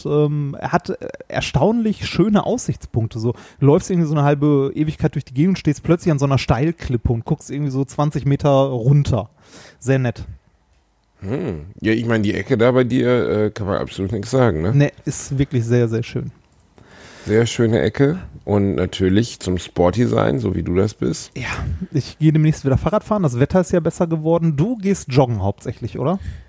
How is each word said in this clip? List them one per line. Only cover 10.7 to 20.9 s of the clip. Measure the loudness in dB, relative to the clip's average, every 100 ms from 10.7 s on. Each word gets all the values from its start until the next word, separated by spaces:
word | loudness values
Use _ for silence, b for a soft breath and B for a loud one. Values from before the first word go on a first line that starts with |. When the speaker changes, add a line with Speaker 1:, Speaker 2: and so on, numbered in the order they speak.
| _ _ _ _ _
Speaker 2:
Hm. | -8 -6 -6 -8 -12 -6
Ja, | -2
ich | 0 0
meine, | 0
die | 0
Ecke | -2 0 2
da | 4
bei | 4
dir, | 2 2 2 2 2 0
äh, | 0
kann | -2 -4
man | -2
absolut | -4 -6 -4
nichts | -4 -2
sagen, | 2 2 2
ne? | 2
Speaker 1:
Nee, | 2 2 0
ist | -8 -8 -6 -4
wirklich | -2 -2
sehr, | 0 2 2
sehr | -2
schön. | -6 -8 -10 -14 _ _ _ _ B B B B
Speaker 2:
Sehr | 0 2 2
schöne | 2 2 2
Ecke | 0 2 0 0 -8 -12
und | -2 0 2 0
natürlich | -2 0 2 2 0 -4
zum | -4 -4
Sporty | -4 2 2 2 0
sein, | 2 0 0
so | -2
wie | -2
du | 0 0
das | 0